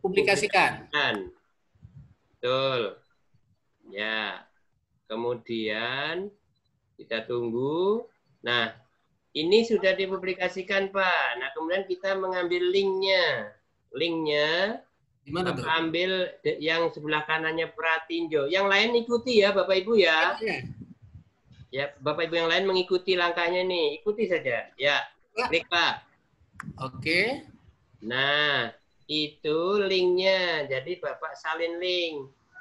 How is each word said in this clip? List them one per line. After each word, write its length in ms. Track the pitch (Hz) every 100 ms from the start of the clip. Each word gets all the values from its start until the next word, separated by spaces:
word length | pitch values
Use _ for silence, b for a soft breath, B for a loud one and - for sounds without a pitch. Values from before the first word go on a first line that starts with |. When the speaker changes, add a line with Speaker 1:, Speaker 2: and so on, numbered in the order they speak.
Speaker 1:
publikasikan. 880 | 190 196 202 196 202 190 139 - -
Speaker 2:
Publikasikan. 240 | 147 135 107 90 - _ _ _ _ - - - _ _
Betul. 460 | _ 123 131 135 127 101 - _ _ _ _ _ _ _ _ -
Ya. 480 | 95 107 110 104 90 - _ _ _ _ _ -
Kemudian 1300 | 113 120 120 117 113 107 107 120 135 147 175 202 - _ _ _ _ _ -
kita 240 | - 113 117
tunggu. 800 | 120 120 117 135 160 190 220 - _ _ _
Nah, 320 | 120 120 110 - _ _ _ _ _
ini 320 | 143 160 214
sudah 320 | 233 208 190
dipublikasikan, 960 | 185 190 190 185 185 180 190 185 196 196
Pak. 340 | 196 185 165 127 123
Nah, 100 | 135
kemudian 320 | 156 160 190 185
kita 320 | 180 190 190
mengambil 480 | 185 180 175 175 180
linknya. 880 | 196 196 190 190 185 165 123 104 - _ _ _
Linknya 880 | 127 170 165 156 147 151 170 202 254 - _ _ _
Speaker 1:
Di 80 | 139
mana 240 | 160 180 143
Speaker 2:
Bapak 80 |
Speaker 1:
tuh? 140 | 156 160
Speaker 2:
ambil 300 | 165 170 185 185 180 -
de-, 160 | 151 156
yang 320 | 151 165 165
sebelah 320 | 156 151 151
kanannya 480 | 151 160 160 160 160
Pratinjo. 720 | - 160 160 - 165 165 151
Yang 220 | 139 185 196
lain 220 | 196 226 240
ikuti 400 | 233 233 254 226
ya, 160 | 202 196
Bapak 200 | 185 190
Ibu 160 | 196 226
ya. 400 | 165 160 165 -
Speaker 1:
Iya. 220 | 220 143 123 - - - - - - _ _ - -
Speaker 2:
Ya, 120 | 131 143 -
Bapak 240 | 135 151 165
Ibu 160 | 170
yang 60 | 165
lain 160 | 175 190
mengikuti 480 | 185 180 185 190 180
langkahnya 480 | 175 170 170 180
nih. 400 | 185 180 151 151
Ikuti 240 | 208 208 196
saja. 400 | 165 135 113 - -
Ya, 240 | 139 135 - _ _
Speaker 1:
Ya. 160 | - 247
Speaker 2:
klik, 160 | 165 -
Pak. 380 | 175 160 - - _ _ _ _ - - -
Speaker 1:
Oke. 720 | 131 131 151 170 214 277 - - _ _ _ _
Speaker 2:
Nah, 680 | 107 127 143 147 147 135 117 - _ _ -
itu 720 | 151 151 - 151 156 180 208
linknya. 880 | 196 185 180 180 190 190 180 160 139
Jadi 320 | 131 147 180
Bapak 340 | 147 131 156
salin 460 | 139 160 165 170 170
link. 480 | 180 180 170 151 135 _ _ -